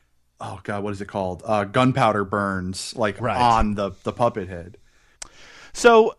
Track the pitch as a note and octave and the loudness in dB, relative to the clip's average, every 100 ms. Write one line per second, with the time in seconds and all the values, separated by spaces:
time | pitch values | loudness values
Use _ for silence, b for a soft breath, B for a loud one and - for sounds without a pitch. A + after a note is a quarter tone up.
0 | _ _ _ - G#2+ G2+ - G2+ G2+ G2+ | _ _ _ -18 -16 -12 -10 -8 -6 -8
1 | G2+ G#2 F#2 F2 - G#2+ G2+ B2+ B2+ C3 | -8 -6 -6 -6 -4 -2 0 2 2 2
2 | A2+ G#2 G2 G#2 G2 F#2+ F#2 F#2+ - - | 2 2 0 -2 -2 -4 -6 -8 -10 -4
3 | G#2 F#2+ A#2 A2 A#2+ A2+ G#2+ G#2 G2 F#2+ | -4 -2 -4 2 4 4 2 -2 -6 -6
4 | A2+ G#2+ A#2+ A2 F#2 F2 F2 - B B | -8 0 0 -2 -8 -12 -14 -20 B B
5 | B B B B B B B - A#3+ A3+ | B B B B B B B 2 6 8
6 | A3+ | 6